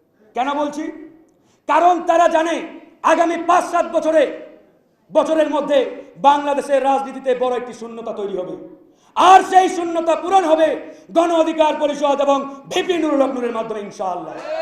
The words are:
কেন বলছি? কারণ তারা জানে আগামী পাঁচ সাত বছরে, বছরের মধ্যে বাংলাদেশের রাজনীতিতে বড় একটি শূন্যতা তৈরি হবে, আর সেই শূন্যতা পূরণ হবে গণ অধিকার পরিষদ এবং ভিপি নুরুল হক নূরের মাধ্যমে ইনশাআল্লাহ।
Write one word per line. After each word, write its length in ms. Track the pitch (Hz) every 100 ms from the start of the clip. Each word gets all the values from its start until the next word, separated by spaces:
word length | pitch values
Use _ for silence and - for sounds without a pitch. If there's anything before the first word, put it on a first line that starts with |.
| _ _ _
কেন 200 | 233 269
বলছি? 380 | 285 285 - 339 - - - _ _ _ _ -
কারণ 360 | 302 349 339
তারা 260 | 339 330 339
জানে 520 | 330 330 294 - - - _
আগামী 340 | 269 320 330 339 330
পাঁচ 180 | 349
সাত 220 | - 339 330
বছরে, 480 | 330 311 320 269 - - - _ _ _ _ _
বছরের 380 | 208 214 320 302
মধ্যে 540 | 294 285 285 208 - - -
বাংলাদেশের 680 | 269 285 285 285 285 269
রাজনীতিতে 500 | 269 269 269 262 262
বড় 220 | 247 254 240
একটি 160 | 240
শূন্যতা 400 | - 233 226 220
তৈরি 240 | 214 196 185
হবে, 480 | 175 - - - _ _ _
আর 280 | - 349 381
সেই 260 | - 370 370
শূন্যতা 460 | - 339 330 330 311
পূরণ 280 | 330 392
হবে 500 | 320 320 311 247 - - -
গণ 200 | 320 349
অধিকার 440 | 330 320 311 311 294
পরিষদ 400 | 294 285 285 277
এবং 340 | 277 277 269 - -
ভিপি 300 | 359 370 339
নুরুল 240 | 311 269
হক 80 | 262
নূরের 220 | 247 233
মাধ্যমে 280 | 220 226 214
ইনশাআল্লাহ। 540 | 202 - 190 175 156 - - -